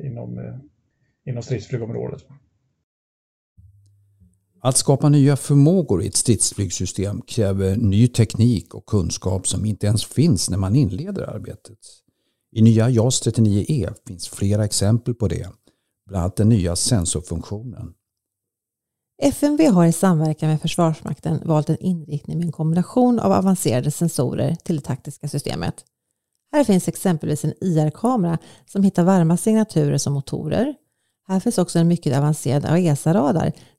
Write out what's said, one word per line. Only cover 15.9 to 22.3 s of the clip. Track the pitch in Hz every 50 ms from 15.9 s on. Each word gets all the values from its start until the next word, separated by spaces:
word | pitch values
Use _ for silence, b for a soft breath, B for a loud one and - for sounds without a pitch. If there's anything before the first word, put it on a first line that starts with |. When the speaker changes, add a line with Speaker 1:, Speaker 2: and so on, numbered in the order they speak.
| _ _ _ -
Speaker 2:
bland | 95 95 85
annat | 92 -
den | - 107 107
nya | 117 104 87 85 85
sensorfunktionen. | 85 - - 127 104 82 - - - - - 85 80 - - 104 104 117 127 101 - - 82 82 _ _ _ _ _ _ _ _ _ _ _ _ _ _ _ _ _ _ _ _ _ _ _ _ -
Speaker 3:
F | - 285 254 - -
M | 294 294 294
V | 320
har | 302 202 175 170
i | 165
samverkan | 165 - - 190 175 156 156 156 156 - - 156
med | 156 151
Försvarsmakten | - 165 - - 175 160 160 - - 170 160 - - 165 160 - -
valt | 170 160 151 147 -
en | 160 -
inriktning | - 185 185 165 151 - 151 147 - -